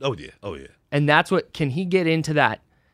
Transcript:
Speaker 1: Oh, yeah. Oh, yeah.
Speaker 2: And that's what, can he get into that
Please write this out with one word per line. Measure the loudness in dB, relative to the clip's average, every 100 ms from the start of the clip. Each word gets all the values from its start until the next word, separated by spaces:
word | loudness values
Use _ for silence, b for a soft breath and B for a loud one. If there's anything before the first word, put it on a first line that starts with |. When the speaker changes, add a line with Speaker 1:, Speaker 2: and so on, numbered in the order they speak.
Speaker 1:
Oh, | -4 -4
yeah. | -8 -14
Oh, | -12
yeah. | -12 -14 _ _
Speaker 2:
And | 0 4
that's | 4 2
what, | 0 -2
can | -4 -4
he | -2
get | 0 0 2
into | 0 0
that | 2 2 0 _ _ _